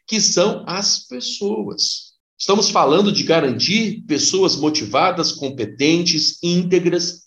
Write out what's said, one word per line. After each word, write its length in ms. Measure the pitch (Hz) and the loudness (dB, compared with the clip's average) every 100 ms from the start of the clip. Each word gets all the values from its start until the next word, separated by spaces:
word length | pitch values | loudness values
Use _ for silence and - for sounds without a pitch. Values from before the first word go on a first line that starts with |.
| - | -6
que 160 | 214 | 0
são 420 | - - 196 226 - | 2 4 2 0 -6
as 400 | 180 202 - - | -4 -2 -2 -4
pessoas. 1080 | 247 - - 202 220 - 170 - - - _ _ _ | -10 -8 -6 -4 -4 -6 -4 -4 -4 -12 _ _ _
Estamos 320 | - 202 - | 0 2 2
falando 420 | - 139 165 208 | 2 4 4 4
de 100 | 131 | 0
garantir 800 | - 165 139 113 131 208 220 - - | 2 2 2 0 0 0 0 -4 -4
pessoas 500 | 147 - 185 185 - | -2 0 2 2 2
motivadas, 760 | 151 151 110 123 185 175 160 | 0 0 -2 0 0 0 -4
competentes, 1040 | - 139 120 107 - 143 170 170 156 - - | -4 -8 -6 -8 0 2 2 2 0 -2 -2
íntegras 840 | 175 175 180 180 170 175 170 - | -2 0 2 2 2 0 -4 -8